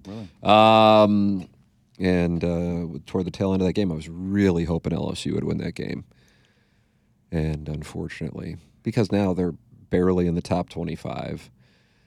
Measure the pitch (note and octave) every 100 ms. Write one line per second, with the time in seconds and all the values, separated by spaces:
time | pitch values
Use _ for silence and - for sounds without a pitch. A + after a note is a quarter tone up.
0 | F#2+ A2 G2 _ G2 G#2+ A2 A2 A2 G#2+
1 | G#2 G#2 G2+ F#2+ F2 _ _ _ _ -
2 | F#2 F2+ F2 E2+ E2+ E2+ F2 E2+ E2 D2+
3 | - G2 F2 - G2 F#2 F#2 G#2+ G2 D#2
4 | D#2+ E2+ F#2 G2+ G2 E2+ E2+ E2 E2 D#2+
5 | D2+ - - - D#2+ D#2+ - - - -
6 | - _ _ _ _ _ _ _ _ _
7 | _ _ _ E2 D#2 D2+ D2+ D2+ D#2 E2+
8 | E2+ - E2 - - E2 - _ A#2 A#2
9 | G2+ G2+ G2 F2+ F2 D#2 _ - - F2+
10 | F#2 F2+ F2 E2+ - F2 E2+ - E2+ -
11 | - - - D3+ - _ _ _ _ _